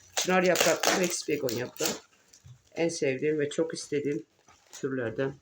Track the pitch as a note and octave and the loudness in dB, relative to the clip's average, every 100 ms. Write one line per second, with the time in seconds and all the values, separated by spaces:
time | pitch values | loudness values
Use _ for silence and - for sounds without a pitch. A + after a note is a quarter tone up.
0 | - - - F#3 F3+ E3+ E3+ D#3+ - F#3+ | -6 -2 2 4 4 4 4 4 2 2
1 | F3 - - D3 C3 A#2 B2+ - D#3 - | 0 -2 -2 -2 0 -2 -4 -4 -4 -4
2 | - _ _ - - - _ - E3 E3 | -12 _ _ -20 -20 -20 _ -2 0 2
3 | C#3 C3 D3+ D#3 C#3+ - D#3+ E3 - C#3+ | 0 0 0 0 0 0 -2 -4 -4 -2
4 | C3+ D3+ - _ _ - _ - C#3 C3 | -2 -4 -6 _ _ -20 _ -8 -4 -2
5 | A2+ A#2+ C3+ C#3+ | -4 -2 -4 -4